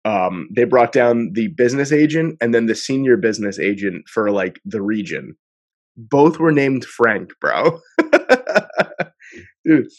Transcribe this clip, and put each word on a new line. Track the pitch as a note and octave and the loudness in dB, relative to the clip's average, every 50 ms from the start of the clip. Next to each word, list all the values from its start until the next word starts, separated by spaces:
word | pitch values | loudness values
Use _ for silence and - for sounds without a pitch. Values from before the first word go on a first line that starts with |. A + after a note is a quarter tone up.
| - | -4
um, | G#2+ G#2+ F#2+ F#2 F2+ F#2 F2 D#2 - - | -2 -2 0 -2 -2 -4 -6 -10 -4 -2
they | B2 A#2+ | 0 0
brought | - B2+ B2 A#2 A#2+ | 2 4 2 2 2
down | - B2+ A#2+ A#2+ A#2+ A#2 A2+ E2+ G2 | 2 2 2 2 2 0 -2 -4 -4
the | A2+ A2 | -4 -4
business | G2 - - A#2+ A#2+ C3 C#3 C#3+ C#3 | -2 0 0 0 0 0 -2 -2 0
agent | D3+ D3 D3+ D3+ D3+ D#3+ D#3+ D#3+ D#3+ - | 2 4 4 2 2 0 -2 -4 -4 -4
and | A#2 A#2 A#2 | -2 0 0
then | A#2 A2+ | 2 2
the | A2+ G#2+ | 0 -2
senior | - - - C3+ C3+ C3+ B2+ A#2+ | -4 -4 -4 -4 0 2 2 2
business | G2+ G2+ A2+ G#2 A2 G#2 G2+ F#2+ - | 2 0 -2 -2 -4 -6 -6 -6 -4
agent | D#2+ G2+ G2+ F#2+ G2+ F#2+ F2 - - | -4 -4 -2 -2 -4 -6 -6 -8 -12
for, | - - A2+ G#2+ G#2 | -8 -4 -2 -2 0
like, | G2+ G2 F#2 F#2 - _ - | 0 -2 -2 -4 -6 _ -12
the | G2 A2 G#2+ G2 | -10 -8 -6 -4
region. | G#2 A2 G#2+ G2 D#2+ D#2 C2+ C2 - D#2 _ _ _ _ _ _ _ _ _ _ _ _ | -4 -4 -4 -6 -6 -8 -10 -12 -14 -20 _ _ _ _ _ _ _ _ _ _ _ _
Both | A#2+ A2+ - - C#3 D3 E3 D#3+ - | -20 -6 0 4 4 4 4 4 2
were | E3 D#3+ | 0 2
named | D3+ C#3+ C#3 C3+ C3+ B2 A#2+ | 2 2 2 0 0 -2 -6
Frank, | - - - A#2 A2+ G#2 F#2 F#2 - - _ | -8 -2 0 0 2 0 -2 -6 -12 -10 _
bro. | D2 D2 A#1 E2 B2+ E3 - - _ _ _ - | -4 -2 0 0 0 0 0 -4 _ _ _ -4
<laughs> | D#4 - - E4+ - - C4 B3+ - - - G#3 G3+ - - - - - - - F3 - _ _ - - - F3+ - - _ _ - | 0 2 2 2 2 2 0 2 2 0 0 0 -2 -2 -2 -4 -4 -4 -6 -10 -10 -10 _ _ -20 -20 -20 -20 -20 -20 _ _ 0
Dude, | D#3+ D#3 C3+ - - _ | 2 2 2 2 -2 _